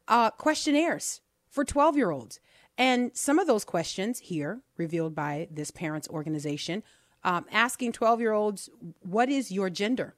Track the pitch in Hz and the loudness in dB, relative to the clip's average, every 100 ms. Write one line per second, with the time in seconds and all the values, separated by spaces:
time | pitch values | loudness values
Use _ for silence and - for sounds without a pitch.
0 | - 233 226 - 302 302 - 285 330 170 | 2 4 4 2 0 0 2 2 2 0
1 | - - _ _ _ - 285 285 302 294 | -6 -10 _ _ _ -4 -2 4 4 4
2 | 220 143 117 - _ _ _ - 262 247 | 2 0 -6 -18 _ _ _ 0 4 4
3 | 247 - - 302 370 220 - 175 160 - | 0 -2 2 4 4 2 0 -4 -2 -4
4 | 202 247 - 165 147 226 - - 165 165 | -4 -4 -6 -4 -4 -6 -10 -8 -4 -2
5 | 160 160 147 147 - 151 147 - 165 151 | -2 -2 -4 -4 -6 -8 -10 -6 -6 -6
6 | - 165 151 156 147 143 - 180 - _ | -6 -6 -4 -4 -2 -4 -4 -6 -8 _
7 | _ _ 185 175 - 208 233 - 247 220 | _ _ -2 -2 0 2 2 0 -6 0
8 | 226 226 233 214 208 196 - _ 170 - | 2 2 2 2 0 -2 -10 _ -18 -16
9 | 190 202 254 277 240 185 190 170 202 254 | -4 0 2 0 -2 -2 -2 0 -2 0
10 | - | -4